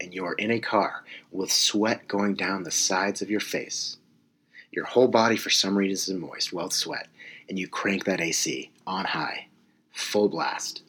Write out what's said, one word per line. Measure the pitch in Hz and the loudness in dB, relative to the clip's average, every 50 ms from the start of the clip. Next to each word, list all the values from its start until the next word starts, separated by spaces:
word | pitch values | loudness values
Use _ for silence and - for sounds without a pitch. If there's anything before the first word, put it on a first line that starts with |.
and | 95 90 90 | -14 -10 -8
you | 92 90 | -6 -4
are | - 78 | -4 -4
in | - 104 113 | -2 0 0
a | 117 110 | 0 0
car | - - 113 101 90 - - - - - - - - _ | 0 2 2 2 2 2 -2 -8 -12 -16 -18 -18 -18 _
with | 87 95 92 - | -6 -4 0 2
sweat | - - - - - 104 107 110 117 - - - | 2 2 2 2 4 4 2 2 2 0 -2 -2
going | 104 101 101 101 98 | 0 2 2 2 2
down | 98 92 92 98 95 87 | 0 0 -2 -2 -2 -4
the | 78 | -2
sides | - - - - 95 92 98 101 101 - | 0 0 2 2 2 2 2 0 0 -2
of | 98 98 | -2 -2
your | 107 98 | 0 -2
face. | - - - - - - - - - - - - _ _ _ _ _ _ _ _ _ _ _ - - _ | 0 -2 -4 -4 -4 -6 -6 -6 -6 -8 -10 -12 _ _ _ _ _ _ _ _ _ _ _ -20 -20 _
Your | - 85 80 | -6 -6 -6
whole | - - 120 127 | 2 6 6 6
body | 117 117 113 113 113 107 | 8 8 6 6 6 2
for | 101 - - | 0 0 2
some | - - - 98 101 | 2 2 2 2 2
reason | 101 98 95 98 92 - 98 95 | 2 2 2 0 -2 -2 -4 -4
is | 90 | -4
moist, | 82 - - - - - | -6 -8 -6 -6 -6 -4
well, | 95 85 82 | -4 -6 -4
it's | - - | -2 -2
sweat, | - - - 147 - - - _ - - - - - - | -2 -2 -4 -6 -8 -10 -12 _ -20 -20 -20 -20 -18 -12
and | - 98 | -8 -6
you | 92 92 - | -6 -4 -4
crank | - - - 101 98 92 - | -4 -2 0 0 0 2 0
that | 101 92 85 | 0 0 0
A | 85 82 | 0 0
C | 80 - - - - - - - _ _ _ | 0 0 0 -2 -2 -6 -8 -12 _ _ _
on | - - - - | -6 -4 -2 -2
high, | - - - 151 - - - - - _ _ _ _ _ _ _ _ | -2 -2 -2 -4 -4 -6 -8 -12 -16 _ _ _ _ _ _ _ _
full | - - - - - 104 104 | -10 -8 -6 0 4 4 4
blast, | 101 - 82 78 - - - - - - - - | 4 4 0 -2 -2 -2 -4 -6 -8 -8 -10 -14